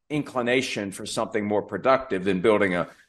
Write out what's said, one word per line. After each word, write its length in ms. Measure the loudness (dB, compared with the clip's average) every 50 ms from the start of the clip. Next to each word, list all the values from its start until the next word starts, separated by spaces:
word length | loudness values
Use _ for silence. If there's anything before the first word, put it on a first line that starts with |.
| _ -6
inclination 800 | -6 -6 -4 -4 -4 -2 0 2 2 2 0 -2 -4 -6 -6 -6
for 160 | -8 -10 -10
something 380 | -6 -4 -4 -4 -2 -2 -2 0
more 160 | 0 0 0
productive 640 | 0 -2 -4 0 2 4 4 4 2 -2 -4 -2 0
than 160 | 0 0 2
building 340 | 4 4 4 4 4 2 0
a 140 | 0 -2 -4 -8 -20 _